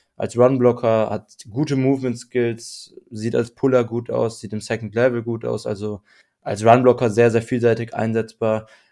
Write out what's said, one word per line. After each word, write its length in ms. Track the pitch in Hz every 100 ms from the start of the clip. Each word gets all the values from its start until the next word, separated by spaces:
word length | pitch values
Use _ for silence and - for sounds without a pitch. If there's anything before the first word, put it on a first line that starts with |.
| _ -
Als 200 | - 117
Runblocker 720 | 123 135 123 120 117 113 107
hat 340 | 107 - - 117
gute 260 | 104 151 135
Movement-Skills, 1200 | 131 135 131 120 - 123 117 113 - - - - -
sieht 240 | 107 113
als 200 | 123 117
Puller 300 | - 135 127
gut 260 | 113 113 117
aus, 300 | 117 117 -
sieht 120 | 104
im 80 | 107
Second 340 | - 110 107
Level 280 | 107 127 120
gut 220 | 117 113
aus, 220 | 120 113 117
also 360 | 101 107 104 _ _ _ _
als 240 | - 101
Runblocker 460 | 113 123 127 120 123
sehr, 200 | 101 120
sehr 120 | 113
vielseitig 520 | 113 123 117 113 117
einsetzbar, 720 | - 113 110 110 - 113 110 110 _ _